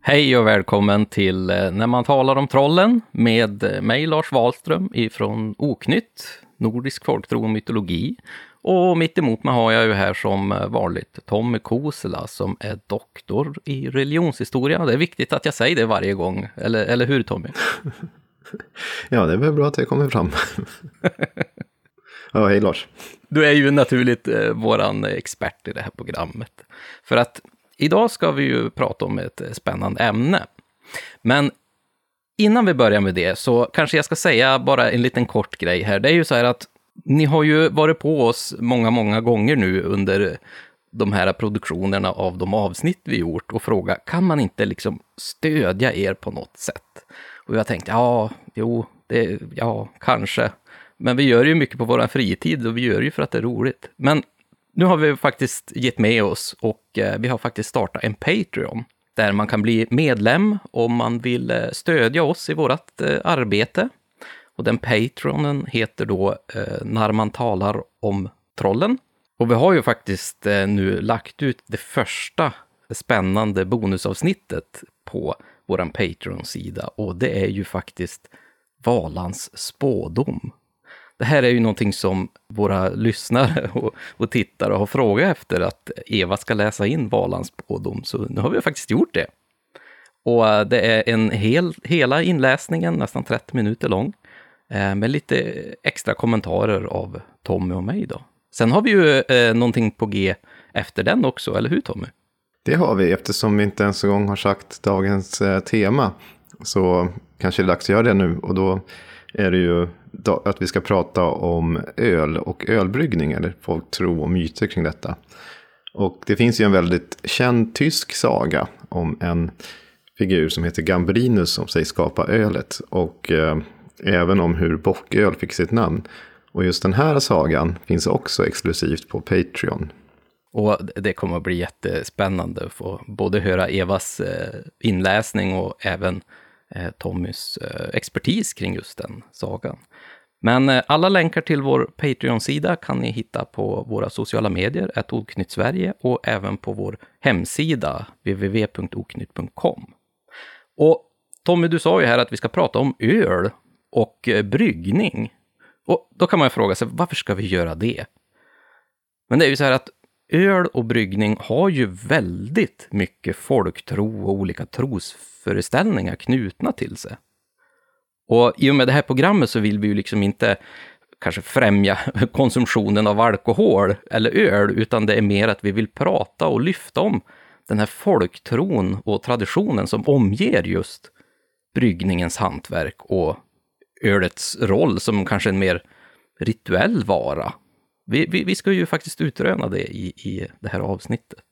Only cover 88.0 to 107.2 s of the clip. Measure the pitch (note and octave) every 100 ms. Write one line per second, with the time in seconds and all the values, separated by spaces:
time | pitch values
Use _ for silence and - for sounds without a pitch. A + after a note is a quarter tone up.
88 | - - - - G2 G3 - D3+ - A#2
89 | - - - _ _ _ _ - - -
90 | - _ - A#2 A2+ G#2+ G#2 B2 G#2+ A2
91 | A2 A2+ A2 G2+ G#2+ C#3 F3+ - - E3+
92 | B2+ C#3+ F3 E3+ C3 C3 - E3 E3+ E3
93 | A#2+ B2+ B2+ A#2 - C3 G#2 A2+ C3 F#2+
94 | C3 - _ - - _ _ G#2 G2 G2
95 | A2 C#3+ - C3 A2+ - C2+ - - -
96 | - G#2 A#2 A2+ - F2+ G#2+ G2 F#2+ F#2+
97 | F#2+ F#2 - _ - F#2 F#2 F2+ F#2+ F3+
98 | - - - _ _ - A3+ D3+ A#3 G3+
99 | D#3+ C3+ - B2+ A#2 A2+ A#2+ A#2 A2+ -
100 | A2 G2+ F#2+ F#2 _ - _ - - -
101 | G2 A3+ D3 - - G2 A2+ E3 - G#2
102 | - _ _ _ _ _ - D#3 D#3 G2+
103 | F#2 F#2+ - G2+ A2 G#2 G#2 - G2+ G2
104 | G2+ G2+ G2+ G2+ G2+ G2 - - - G2
105 | G2 G2 F#2+ - G2 F#2+ - A2+ G2+ C3
106 | A2+ - - - _ - - G2+ F#2 F2+
107 | F2 F2+